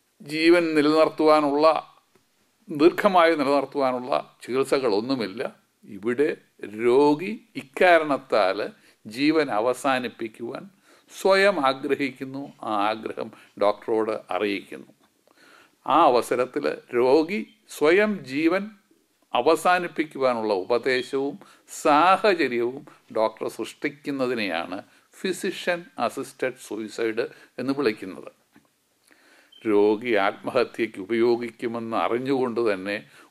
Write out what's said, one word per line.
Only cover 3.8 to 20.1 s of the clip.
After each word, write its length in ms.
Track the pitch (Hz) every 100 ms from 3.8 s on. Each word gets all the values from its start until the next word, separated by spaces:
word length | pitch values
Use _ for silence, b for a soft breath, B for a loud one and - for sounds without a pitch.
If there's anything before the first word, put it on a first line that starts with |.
| 131 127 127 151 - _
ചികിത്സകളൊന്നുമില്ല. 1000 | - 127 135 143 127 101 120 135 98 107 139 - _ _
ഇവിടെ 440 | - 101 107 123 151 - _ _ 101 107
രോഗി 540 | 120 131 147 151 104 - _ 135
ഇക്കാരണത്താൽ 1040 | - - 185 165 151 131 - 117 95 98 139 - b b 110
ജീവൻ 400 | 113 147 156 139
അവസാനിപ്പിക്കുവാൻ 1120 | 104 123 127 139 127 120 - 113 - 120 - 185 _ b b b
സ്വയം 440 | - 196 196 196 180 135
ആഗ്രഹിക്കുന്നു, 760 | 135 139 135 139 131 135 135 139 -
ആ 120 | 117 107
ആഗ്രഹം 460 | 104 110 - - 113 - B -
ഡോക്ടറോട് 560 | 101 104 - 110 110 110 -
അറിയിക്കുന്നു. 640 | 92 104 98 - 69 - _ _ _ _ b b b b b -
ആ 100 | 143
അവസരത്തിൽ 640 | 160 120 - 123 123 147 143 - -
രോഗി 460 | 120 127 151 160 214 - _ -
സ്വയം 440 | - 151 185 214 190
ജീവൻ 380 | 131 135 160 190 208 - _ _ _ _ _
അവസാനിപ്പിക്കുവാനുള്ള 1160 | 120 131 160 185 180 175 - 151